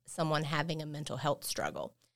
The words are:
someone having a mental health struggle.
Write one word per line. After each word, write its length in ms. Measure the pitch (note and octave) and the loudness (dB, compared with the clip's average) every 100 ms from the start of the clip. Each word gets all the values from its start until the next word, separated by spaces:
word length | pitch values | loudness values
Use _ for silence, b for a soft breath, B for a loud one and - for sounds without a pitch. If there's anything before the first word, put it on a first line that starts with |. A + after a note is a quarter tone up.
| - | -8
someone 380 | - D#3+ D#3 | 0 2 2
having 380 | D3 D3+ E3 D#3 | 2 2 2 -2
a 40 | D3+ | -4
mental 320 | D3 D3 C3 | -6 -4 0
health 260 | D3+ - | 2 2
struggle. 500 | - - D2+ - - - _ | -2 -2 -2 -2 -6 -10 _